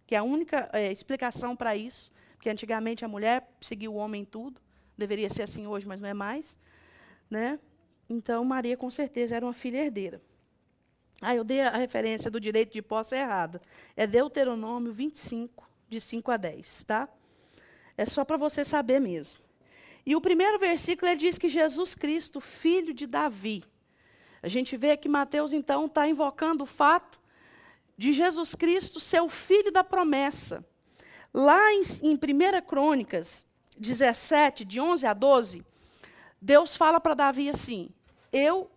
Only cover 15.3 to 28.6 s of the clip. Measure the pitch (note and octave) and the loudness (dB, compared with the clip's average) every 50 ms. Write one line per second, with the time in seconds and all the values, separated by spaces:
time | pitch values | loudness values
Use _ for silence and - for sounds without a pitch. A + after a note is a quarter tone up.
15.3 | B3 A3+ A#3 A#3+ - - - _ _ _ _ _ A3 A3+ - - A3+ A#3 - C4 | -8 -8 -10 -10 -14 -20 -20 _ _ _ _ _ -12 -10 -10 -8 -8 -6 -4 -2
16.3 | A#3+ G#3 F#3+ E3 D3 - - - - - - - G#3+ A3 C4+ - _ _ _ _ | -2 -2 -2 -6 -8 -10 -14 -14 -14 -10 -6 -2 -2 -2 -2 -4 _ _ _ _
17.3 | _ _ _ _ _ - _ _ _ _ _ _ _ - G#3+ A3+ - D4 C#4 C#4 | _ _ _ _ _ -20 _ _ _ _ _ _ _ -6 -4 -2 -2 -2 -2 0
18.3 | D#4 C#4+ D4 D4+ D4 D4+ C#4+ - D#4 D4 C#4 A3+ B3+ C#4 C4+ F#3+ F3 D#3+ D3 - | 0 0 0 -2 -2 -2 -2 0 0 0 2 2 2 2 2 0 -4 -6 -8 -10
19.3 | - - _ _ _ _ _ _ _ - - - - - _ - D4 D#4+ - F4+ | -16 -20 _ _ _ _ _ _ _ -20 -20 -20 -20 -10 _ 0 0 2 2 4
20.3 | F4+ E4 F#4 G#4 G#4+ G4 G4 F4 E4+ D4 - E4 F4 - F4+ F4 F4+ C#4+ D#4 F4+ | 4 4 4 4 2 2 2 0 0 0 -2 -2 -2 0 0 0 0 2 0 0
21.3 | E4+ - - E4+ C4 E4 D#4 D#4 B3+ D4+ F#4 F4+ - - - D4 D#4 E4 - - | 0 0 -2 0 2 2 2 2 0 -2 -4 -4 -4 -4 -4 -4 -2 -4 -6 -8
22.3 | - C#4+ - - - - - D#4+ F4 F#4 E4 D#4+ C4+ A#3 C#4+ A#3+ B3+ C#4+ D4+ D4 | -10 -14 -14 -14 -10 -2 0 2 2 2 2 -2 -6 -8 -8 -4 -2 -2 -2 -2
23.3 | G#3+ G3 F#3+ A3 G#3+ F3+ - - _ _ _ _ _ _ _ _ _ _ _ _ | -2 -4 -6 -6 -6 -6 -8 -14 _ _ _ _ _ _ _ _ _ _ _ _
24.3 | - _ - F3 F#3+ B3+ B3+ - C#4 A3+ B3+ D4 D4 D4 - D4 D4 C#4+ C#4+ C#4+ | -20 _ -8 -4 -4 -4 -4 -4 -4 0 2 2 2 2 0 0 0 0 0 0
25.3 | D4 D4 D4+ D4 D4 D4+ - - C#4 C#4+ D#4 D4+ - D#4 D4 D4+ D#4+ C#4 D#4 A3 | -2 -2 -2 -2 -2 -2 -2 0 0 0 -2 0 0 2 2 2 2 0 0 -2
26.3 | - - D#4+ D#4+ E4 C#4+ C#4+ - - - D4 D4 E4 F4 - - - _ _ _ | -2 -2 -2 -2 0 -2 -4 -6 0 4 6 6 6 4 2 -4 -14 _ _ _
27.3 | _ _ _ - - - - - - _ _ _ _ - G#3 C4+ D4 C4+ E4+ F#4 | _ _ _ -20 -20 -20 -20 -20 -20 _ _ _ _ -2 0 2 2 4 4 2
28.3 | D#4 E4 E4 - - - | 2 0 -4 -6 -4 0